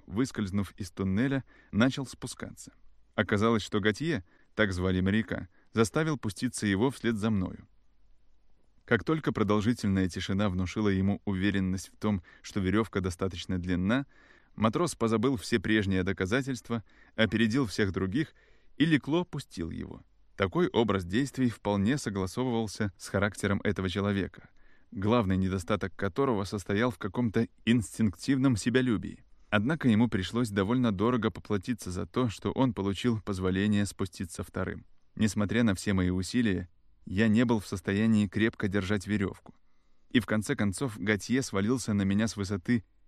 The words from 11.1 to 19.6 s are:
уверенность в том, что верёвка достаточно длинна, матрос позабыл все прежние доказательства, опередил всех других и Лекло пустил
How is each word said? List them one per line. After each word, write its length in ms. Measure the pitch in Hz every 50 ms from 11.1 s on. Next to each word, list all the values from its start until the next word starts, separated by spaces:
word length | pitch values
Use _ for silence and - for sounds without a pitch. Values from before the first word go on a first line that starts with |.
| 98 - -
уверенность 640 | 101 98 92 98 104 95 98 95 92 92 95 - -
в 80 | -
том, 240 | - - 107 104 90 - - - -
что 180 | - - - 107
верёвка 420 | 92 95 98 110 110 - - 98
достаточно 560 | 92 92 - - 98 92 87 82 - - 95
длинна, 480 | 90 87 92 90 87 90 101 120 139 143 - _ - - - - - _ _ -
матрос 400 | - 107 113 104 151 175 151 -
позабыл 420 | - 117 110 113 107 113 143 135
все 220 | 98 - - 120 104
прежние 440 | - 104 110 107 98 95 95 92 87
доказательства, 800 | 98 92 - 95 90 117 139 123 139 127 - - - 117 113 - - _ - - _ _
опередил 500 | - - - 110 107 117 - 220 143 131
всех 260 | 98 - - 104 95
других 420 | 85 95 95 95 98 147 156 - - _ _ - - _ - - -
и 80 | - 147
Лекло 400 | 170 151 131 - 135 156 175 175
пустил 440 | - - 139 - - - 90